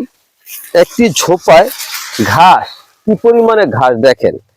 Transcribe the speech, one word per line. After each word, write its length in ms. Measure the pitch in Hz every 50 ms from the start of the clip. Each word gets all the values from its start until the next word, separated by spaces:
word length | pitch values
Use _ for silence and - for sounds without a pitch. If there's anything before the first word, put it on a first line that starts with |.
| 247 - _ _ _ _ _ _ _ - - - - - -
একটি 300 | 170 175 - - - 240 220
ঝোপায় 580 | 147 - - - 175 180 - - 165 165 202 254 - - - - - - - - - - 110
ঘাস, 400 | 101 101 143 170 185 165 117 - - - - _ _ _ _ -
কি 100 | 214 214 - -
পরিমাণে 400 | 233 233 233 226 226 220 214 196 143 110 117
ঘাস 160 | 135 127 123 113 113 135
দেখেন। 280 | 123 - - 92 76 - _ _ _